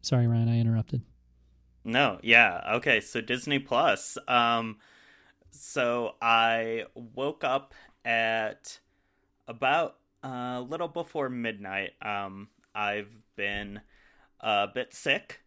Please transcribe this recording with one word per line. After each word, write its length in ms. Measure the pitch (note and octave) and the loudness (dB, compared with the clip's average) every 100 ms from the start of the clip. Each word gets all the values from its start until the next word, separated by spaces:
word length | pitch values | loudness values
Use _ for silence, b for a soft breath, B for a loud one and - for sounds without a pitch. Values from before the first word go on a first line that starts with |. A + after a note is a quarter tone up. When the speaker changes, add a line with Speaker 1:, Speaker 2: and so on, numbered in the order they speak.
Speaker 1:
Sorry, 240 | - B2+ A#2+ | 2 2 4
Ryan, 220 | A#2 A#2 | 4 2
I 100 | A#2 | 2
interrupted. 440 | A2+ A2+ A2 B2+ - _ _ _ _ _ _ _ | 2 2 0 -4 -6 _ _ _ _ _ _ _
Speaker 2:
No, 340 | A2 A#2+ C#3 F#2+ | -2 2 2 0
yeah, 520 | G#2+ A#2 A2+ F2 - A2+ | 6 8 8 2 -2 -2
okay. 240 | C#3+ A2+ | 2 0
So 200 | - A#2+ | 0 -8
Disney 380 | A2 B2 C3+ C#3+ | -4 -4 -2 -2
Plus. 600 | C#3 B2 A2+ G2 - - - | 0 2 2 2 -2 -10 0
Um, 480 | B2 A#2 A#2 A2+ G#2+ b b b b b b _ | 2 4 2 -2 -10 b b b b b b _
so 640 | - - - B2 A#2+ A#2 - | -18 -8 -2 0 0 -2 -2
I 640 | A#2 A2+ A2+ A2+ A2+ A2+ - | 4 6 6 4 0 -4 -6
woke 500 | - A#2+ A#2+ C#3 D3 | -14 -14 -6 -4 -2
up 300 | - C3+ - B B _ | -2 -2 -4 B B _
at 760 | - A#2 A2+ A2+ A2 - - - _ _ _ _ _ _ - | -2 0 2 0 -2 -6 -16 -18 _ _ _ _ _ _ -18
about 500 | A#2 C3 D3+ E3 - _ _ | -2 2 2 0 -6 _ _
a 380 | C3+ B2+ B2 B2 | -12 -8 -6 -6
little 280 | B2 D#3+ E3+ | -8 -6 -6
before 400 | D3+ B2+ D#3+ C3+ | -6 -8 -4 -4
midnight. 640 | B2+ A#2 G#2 G2+ G2 F#2+ _ | -4 -6 -6 -6 -4 -4 _
Um, 460 | A2 G2+ G2 G2 G2+ _ _ | -6 -6 -6 -10 -18 _ _
I've 360 | G#2+ G#2 G#2 G#2 A2+ _ - | -4 -2 -4 -6 -16 _ -6
been 440 | G2+ G2+ G#2 G2+ - b b b b _ | -6 -4 -8 -14 -18 b b b b _
a 280 | A2 G#2 G2+ | 0 2 0
bit 200 | B2 B2 | -4 -8
sick. 460 | - - D#3+ - - | -8 -2 -4 -4 -20